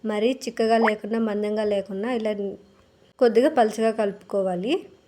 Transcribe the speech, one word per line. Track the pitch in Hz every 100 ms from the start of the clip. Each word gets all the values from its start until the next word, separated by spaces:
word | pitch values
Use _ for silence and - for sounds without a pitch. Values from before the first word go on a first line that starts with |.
| 220
మరీ | 220 226 262
చిక్కగా | - 226 220 226 220
లేకుండా | 214 208 226 220
మందంగా | 208 208 214 214 202
లేకుండా | 196 190 220 247
ఇలా | 220 208 196 - - _ _ _ _ _
కొద్దిగా | 247 220 277 302
పలుచగా | 220 220 226 220
కలుపుకోవాలి. | 208 202 - 202 190 180 202 349 - _